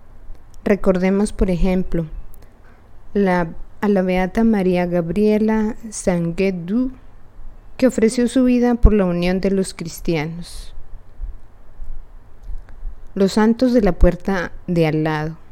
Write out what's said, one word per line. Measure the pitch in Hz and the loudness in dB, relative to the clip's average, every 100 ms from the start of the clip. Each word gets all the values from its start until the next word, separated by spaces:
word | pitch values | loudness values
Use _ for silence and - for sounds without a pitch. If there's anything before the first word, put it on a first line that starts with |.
| - - - - - - | -20 -16 -14 -14 -14 -4
Recordemos, | 214 196 196 180 185 196 214 | 0 2 4 4 2 2 0
por | - 196 | 0 2
ejemplo, | 175 185 185 180 170 156 - - - - - - - - - - | 4 4 2 0 -2 -2 -8 -10 -12 -16 -20 -20 -20 -20 -18 -4
la, | 208 196 180 170 - - - | 0 2 2 0 -6 -10 -2
a | 208 | 2
la | 196 | 2
beata | 185 185 185 226 | 2 2 0 2
María | 226 208 185 180 | 4 4 2 2
Gabriela | 175 175 165 180 214 214 214 220 214 - 220 | 2 0 0 2 4 4 2 2 0 -4 -10
Sanguedú, | - - 175 170 165 196 180 170 226 254 - - - - - - - - - | -4 -2 0 0 0 -2 -2 -4 -2 -2 -6 -18 -18 -18 -12 -12 -14 -12 0
que | 254 | 2
ofreció | - 220 240 240 | 4 2 2 2
su | 269 | 4
vida | 254 247 240 | 4 4 2
por | 240 - | 2 2
la | 214 | 4
unión | 185 175 175 185 | 2 0 0 0
de | 196 | 0
los | 196 190 | 0 -2
cristianos. | - 165 - - 160 156 170 170 - - - - - - - - - - - - - - - - - - - - - - - - - - | -6 -10 -6 -2 -2 -2 -8 -12 -12 -10 -8 -8 -10 -14 -10 -10 -10 -14 -16 -14 -8 -6 -6 -8 -16 -18 -16 -10 -10 -10 -10 -10 -10 -6
Los | 196 196 | 0 2
santos | 220 220 226 254 | 4 2 4 2
de | 240 | 4
la | 196 | 2
puerta | - 175 170 - 190 170 - - | 6 6 4 -2 -4 -4 -8 -2
de | 170 156 | 2 2
al | 156 | 2
lado. | 156 156 156 160 - | 0 -2 -4 -10 -18